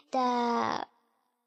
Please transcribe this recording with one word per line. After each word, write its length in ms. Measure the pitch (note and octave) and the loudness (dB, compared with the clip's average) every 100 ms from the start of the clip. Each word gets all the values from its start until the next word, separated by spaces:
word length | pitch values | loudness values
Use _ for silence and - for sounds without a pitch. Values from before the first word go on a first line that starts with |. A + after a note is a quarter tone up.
| - | -6
da, 760 | C4 B3 A#3+ A#3+ A#3 A3 - - _ _ _ _ _ | 0 0 2 0 0 0 -2 -6 _ _ _ _ _